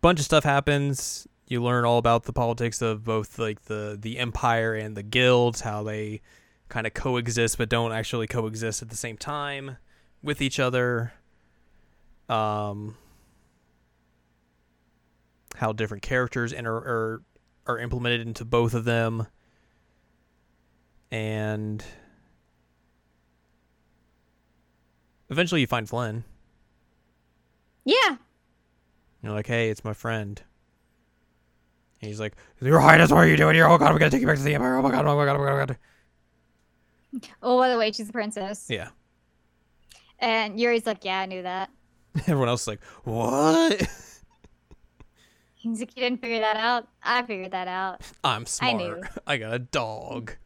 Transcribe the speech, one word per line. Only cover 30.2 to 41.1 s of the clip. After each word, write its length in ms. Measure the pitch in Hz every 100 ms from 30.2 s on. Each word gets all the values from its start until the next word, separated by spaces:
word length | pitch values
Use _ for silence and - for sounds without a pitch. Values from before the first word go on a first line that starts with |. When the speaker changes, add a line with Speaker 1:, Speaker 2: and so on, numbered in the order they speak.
| 104 101 - _ _ _ _ _ _ _ _ _ _ _ _ _ _ _
Speaker 1:
And 60 | 110
he's 120 | 107
like, 160 | 107 - - _
"Your 180 | 127 156
Highness, 300 | 143 160 165
what 80 | 156
are 100 | 165
you 80 | 156
doing 200 | 156 160
here? 100 | 160
Oh 120 | 165
God, 140 | 151
we 60 | 160
gotta 120 | 156
take 100 | 269
you 60 | 233
back 100 | 151
to 60 |
the 100 | 139
Empire. 240 | 147 254 262
Oh 40 |
my 80 | -
God, 140 | 262 147
oh 100 | 147
my 80 | 143
God, 100 | 143
oh 40 |
my 60 | 139
God, 80 |
oh 40 | 139
my 60 | 139
God." 120 | 131 _ _ _ _ _ _ _ _ _ _ _ _ _ 262 - -
Speaker 2:
Oh, 160 | 240 247
by 120 | 254
the 80 | 240
way, 120 | 220
she's 140 | 214 214
the 60 |
princess. 540 | 226 214 214 196 208 -
Speaker 1:
Yeah. 200 | 107 85 - _ _ _ _ _ _ _ _ _ - _ _
Speaker 2:
And 400 | 240 226 214 208
Yuri's 260 | 240 233 220
like, 180 | 214
"Yeah, 180 | 190